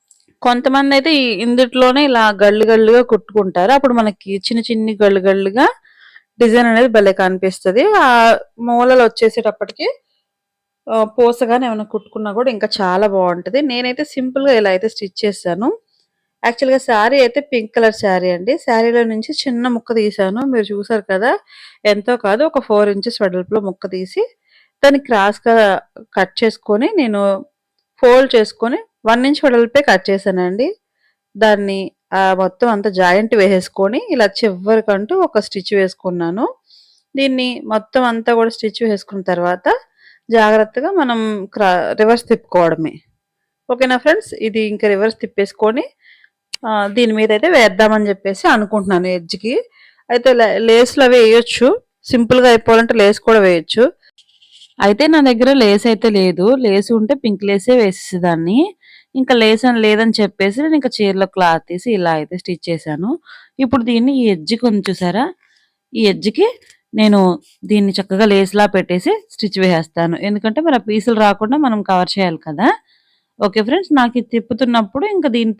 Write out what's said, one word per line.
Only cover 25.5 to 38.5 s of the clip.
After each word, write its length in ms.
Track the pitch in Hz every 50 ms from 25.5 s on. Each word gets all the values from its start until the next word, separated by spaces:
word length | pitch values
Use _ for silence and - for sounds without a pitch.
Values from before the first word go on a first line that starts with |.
| 226 226 214 196 190 - - _ _ - 226 _ -
కట్ 300 | 202 185 185 _ - 240
చేసుకొని 460 | 220 - - _ - 208 208 269 403 453
నేను 500 | 359 269 226 208 202 202 196 196 190 - - _ _ _ _ _ _ _ _ _ _
ఫోల్డ్ 320 | - 247 247 254 269 254 -
చేసుకొని 400 | 226 214 - - - 226 233 277 440 453 _ _ _ -
వన్ 220 | 220 226 240 254
ఇంచ్ 140 | 277 294 - -
వెడల్పే 360 | 277 240 233 233 226 - 277
కట్ 220 | 285 247 196 185 - -
చేశానండి. 560 | 196 190 - 208 185 185 180 180 185 208 262 339 427 - _ _ _ _ _ _ _ _ _ _ -
దాన్ని, 420 | - 220 214 208 101 101 196 196 196 190 - - _ _ _
ఆ, 80 | 185 190 190 190 190
మొత్తం 340 | 185 190 180 185 _ 247 240
అంతా 220 | 220 202 202 220
జాయింట్ 440 | 185 185 185 175 180 202 220 226 247
వేసేసుకొని 640 | 214 190 196 196 185 180 - - - 196 196 226 302 494 453
ఇలా 160 | 320 247 220
చివరికంటూ 880 | 196 - - 240 214 185 180 190 208 226 220 220 214 202 196 208 214 359 381
ఒక 180 | 359 - - 214
స్టిచ్ 340 | 196 - - 202 185 - 214
వేసుకున్నాను. 720 | 196 190 185 - - - 185 180 175 170 165 175 214 294 466 523 - _ _ _ _ _ _ _ _ _ _ -
దీన్ని 340 | 269 277 277 262 254 254 254 240 - -
మొత్తం 380 | 214 220 214 214 _ - 262 254
అంతా 260 | 240 226 226 226 240 240
కూడా 160 | 226 226 226